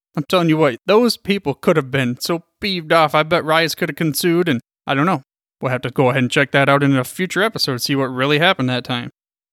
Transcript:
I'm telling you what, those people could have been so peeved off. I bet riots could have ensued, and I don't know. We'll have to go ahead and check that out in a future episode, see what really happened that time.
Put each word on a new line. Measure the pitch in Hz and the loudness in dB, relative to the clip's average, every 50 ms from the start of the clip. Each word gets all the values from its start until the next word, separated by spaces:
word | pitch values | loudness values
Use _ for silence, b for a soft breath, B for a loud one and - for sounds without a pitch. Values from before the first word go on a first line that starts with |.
| _ _ _ | _ _ _
I'm | 170 143 - | -8 -4 0
telling | 190 185 170 165 | 0 2 2 2
you | 156 | 2
what, | 156 156 139 113 - _ | 2 2 0 0 -2 _
those | - 196 220 247 233 - - | 2 4 4 4 2 0 -4
people | _ - 202 196 - 143 | _ -4 -4 -2 -2 -6
could | 127 - - 147 - | -6 -2 0 0 2
have | 156 135 127 | 2 0 -2
been | 131 139 131 120 123 - | -2 -2 -2 -2 -4 -6
so | - - 175 165 - _ _ _ | -4 -4 -4 -6 -6 _ _ _
peeved | - 202 190 180 160 156 | -6 -4 -4 -6 -2 2
off. | 165 165 156 147 - | 4 4 4 4 2
I | 151 | 0
bet | 156 156 175 160 143 | 0 2 0 -2 0
riots | 156 156 160 165 151 - | 2 2 2 2 0 -2
could | - 180 165 | -4 -6 -6
have | 147 - | -4 -4
ensued, | 170 156 139 - - 180 165 170 180 170 | -4 -4 -2 0 0 0 2 2 2 0
and | 135 117 - _ _ _ _ | -2 -2 -4 _ _ _ _
I | - 139 | -4 -2
don't | 135 147 | 0 0
know. | 185 180 135 - _ _ _ _ _ _ _ | 0 0 -2 -6 _ _ _ _ _ _ _
We'll | - 131 | -6 -6
have | 127 120 | -6 -4
to | - 123 | -6 -6
go | - - 135 123 | -2 0 2 2
ahead | 123 139 | 2 0
and | 127 120 | -2 0
check | - 151 139 - | 0 0 0 2
that | - 139 139 135 | 2 0 2 4
out | 139 139 | 2 2
in | 143 139 139 | 2 2 2
a | 131 127 | 0 -2
future | - - - 185 180 - 175 | -4 -4 -6 -6 -4 -2 -2
episode, | 202 226 - - - 151 131 117 | -2 -2 -2 -4 -4 -4 -4 -4
see | - - 143 | -4 -2 -2
what | 135 135 | -2 -2
really | 127 131 127 131 143 151 147 | -4 -2 -2 0 0 2 2
happened | 165 185 190 - 131 127 | 2 0 0 0 -2 -2
that | 127 123 | -2 -4
time. | 123 - 131 120 123 147 - _ _ _ _ _ _ _ | -4 -6 -8 -8 -8 -10 -16 _ _ _ _ _ _ _